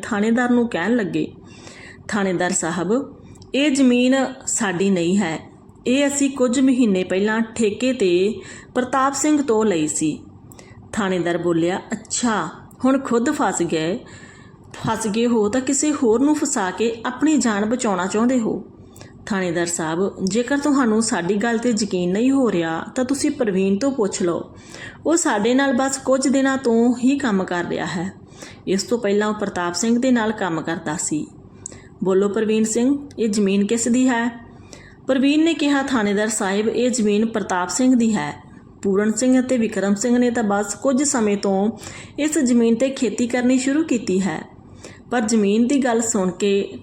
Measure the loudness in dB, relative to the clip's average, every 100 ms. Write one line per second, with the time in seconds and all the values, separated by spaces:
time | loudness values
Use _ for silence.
0 | -2 -2 2 2 2 2 2 0 0 0
1 | 0 -2 -4 -8 -20 -20 -20 -20 -20 -16
2 | -6 -2 0 0 -2 -2 -4 -2 0 -2
3 | -4 -12 -20 -20 -6 0 2 4 4 4
4 | 4 2 0 -4 -6 -2 -2 0 2 2
5 | 2 2 0 -4 -10 -20 -20 -8 -2 0
6 | 2 0 0 2 0 4 4 4 4 2
7 | 0 0 0 0 -2 0 -2 0 0 2
8 | 2 4 2 -2 -12 -18 -8 -4 0 0
9 | 0 0 2 2 2 2 2 2 0 -2
10 | -2 -4 -10 -20 -20 -20 -20 -20 -10 -4
11 | -2 0 0 0 0 0 0 -2 -6 -10
12 | -8 -4 0 0 -4 -10 -20 -2 0 0
13 | 0 0 0 0 0 0 -2 0 -2 -4
14 | -8 -20 -20 -20 -20 -20 -20 -8 -4 -4
15 | -2 0 2 2 0 0 -2 0 0 2
16 | 2 4 2 0 -2 -2 -4 -2 -2 -4
17 | -8 0 2 2 2 0 0 -2 -2 -2
18 | -2 0 2 2 0 -4 -8 -20 -20 -20
19 | -20 -14 -6 -4 -2 -2 -2 -4 -4 -2
20 | -2 -2 -2 -2 0 0 2 2 2 2
21 | 0 -2 0 0 0 0 0 0 -2 -2
22 | 0 2 2 2 2 0 -2 -4 -6 -4
23 | -2 -2 -2 -2 0 0 2 0 0 0
24 | -2 0 -2 -2 -6 -16 -20 -18 -18 -6
25 | 0 2 2 2 2 2 2 2 0 -2
26 | 0 2 2 2 2 0 2 4 4 2
27 | 2 2 0 0 0 -4 -4 -4 -4 -6
28 | -6 -10 -20 -20 -20 -10 -2 -2 0 -2
29 | 0 0 0 -2 -4 -4 -4 -2 0 2
30 | 2 2 0 -2 -2 -2 -4 -6 -4 -6
31 | -4 -4 -6 -14 -20 -18 -18 -18 -18 -4
32 | 0 2 2 0 0 2 0 0 0 0
33 | -4 -4 -2 2 2 2 0 0 0 2
34 | 2 2 -2 -6 -14 -20 -20 -20 -20 -8
35 | -2 2 4 4 2 2 2 2 2 0
36 | 2 0 0 -2 0 0 0 0 0 2
37 | 2 2 0 -2 -2 -2 -2 2 4 4
38 | 4 0 -2 -8 -16 -20 -20 -6 -2 0
39 | 0 2 2 2 2 0 0 0 0 0
40 | 2 2 2 0 0 0 -2 -2 0 2
41 | 0 0 0 0 0 0 0 -4 -12 -18
42 | -12 -4 -2 0 2 4 4 2 0 0
43 | -4 -2 -2 0 2 2 2 0 0 -2
44 | 0 0 0 -4 -10 -18 -20 -20 -20 -20
45 | -4 -2 2 2 4 2 2 2 2 0
46 | 0 0 -2 0 0 0 -2 -8